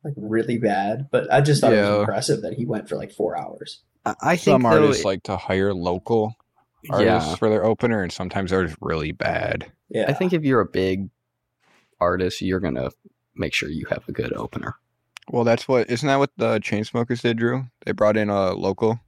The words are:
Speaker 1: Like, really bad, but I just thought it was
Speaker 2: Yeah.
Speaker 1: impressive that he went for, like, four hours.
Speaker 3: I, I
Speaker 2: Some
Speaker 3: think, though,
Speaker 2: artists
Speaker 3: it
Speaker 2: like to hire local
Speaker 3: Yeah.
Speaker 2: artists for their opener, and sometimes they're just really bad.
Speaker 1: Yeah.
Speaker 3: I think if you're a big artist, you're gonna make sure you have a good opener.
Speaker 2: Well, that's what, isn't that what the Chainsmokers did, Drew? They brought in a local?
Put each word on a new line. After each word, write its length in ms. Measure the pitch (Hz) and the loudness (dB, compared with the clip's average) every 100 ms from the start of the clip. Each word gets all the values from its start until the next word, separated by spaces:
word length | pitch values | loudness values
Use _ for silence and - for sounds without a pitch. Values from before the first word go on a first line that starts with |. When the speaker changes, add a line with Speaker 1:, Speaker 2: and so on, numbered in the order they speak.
Speaker 1:
Like, 100 | 151 139 | -10 -10
really 420 | 107 113 113 117 | -2 -2 0 0
bad, 500 | 107 98 101 117 139 | 0 0 -2 -4 -2
but 220 | 123 - | -2 2
I 80 | 131 | 4
just 200 | 139 131 | 4 4
thought 120 | 113 | 4
it 80 | 110 | 4
was 80 | 101 | 4
Speaker 2:
Yeah. 100 | 104 | 2
Speaker 1:
impressive 420 | 104 104 - 101 | 0 -2 -2 -2
that 120 | - | -4
he 120 | - 143 | -6 -6
went 220 | 107 101 | -6 -6
for, 80 | - | -10
like, 160 | - | -10
four 240 | - - - | -6 -4 -4
hours. 440 | - - - - _ _ | -10 -14 -16 -18 _ _
Speaker 3:
I, 100 | - - | -8 -4
I 160 | 151 175 | -2 0
Speaker 2:
Some 260 | - 135 | 4 4
Speaker 3:
think, 100 | 120 | 6
though, 80 | 117 | 6
Speaker 2:
artists 200 | 113 104 | 6 4
Speaker 3:
it 20 | 95 | -2
Speaker 2:
like 160 | 98 | -4
to 120 | - 95 | -4 -6
hire 360 | - 95 98 | -2 0 2
local 640 | 95 87 90 - 117 107 117 _ _ _ _ | 0 -2 -4 0 0 0 -4 _ _ _ _
Speaker 3:
Yeah. 120 | - 98 | -4 2
Speaker 2:
artists 400 | 98 90 78 87 | 4 2 0 0
for 100 | 113 | 2
their 160 | 107 | 2
opener, 380 | 107 107 123 113 | 2 2 0 0
and 100 | 90 | -2
sometimes 380 | - 92 101 92 | -6 -6 -4 0
they're 160 | 95 87 | 0 0
just 120 | 76 | -4
really 320 | - 80 76 | -4 -2 -4
bad. 600 | - - - - - - _ _ | -4 -2 -2 -2 -4 -8 _ _
Speaker 1:
Yeah. 180 | 113 104 | -2 0
Speaker 3:
I 40 | |
think 200 | 139 185 | 0 0
if 100 | 175 | 0
you're 160 | 143 123 | 2 2
a 60 | 92 | 2
big 420 | - 95 95 95 _ _ _ _ _ _ _ _ _ | 0 0 0 -6 _ _ _ _ _ _ _ _ _
artist, 420 | 87 92 90 - | 0 2 -2 -2
you're 180 | 92 92 | -2 -2
gonna 300 | 92 62 65 - - _ _ | -2 -2 -6 -8 -20 _ _
make 200 | - 80 | -8 -4
sure 140 | - - | -4 -4
you 180 | 78 - | -8 -6
have 200 | - - | -6 -6
a 40 | |
good 200 | - - | -6 -6
opener. 400 | - - - - - _ _ _ - - | -6 -8 -8 -10 -12 _ _ _ -20 -4
Speaker 2:
Well, 140 | 120 | 0
that's 240 | 117 117 - | 2 2 2
what, 200 | 127 - | 0 2
isn't 180 | 117 143 | 0 2
that 80 | 139 | 2
what 140 | 139 - | 0 0
the 220 | 117 113 | 0 0
Chainsmokers 640 | - 104 110 120 120 120 | 0 -4 -2 -4 -2 -2
did, 140 | 120 113 | 0 0
Drew? 280 | 117 127 127 _ - | 0 -2 -6 _ -8
They 60 | |
brought 240 | 98 107 107 | 2 2 4
in 120 | 104 | 2
a 240 | 101 92 | 0 0
local? 460 | 92 95 95 110 117 | 0 -2 0 0 0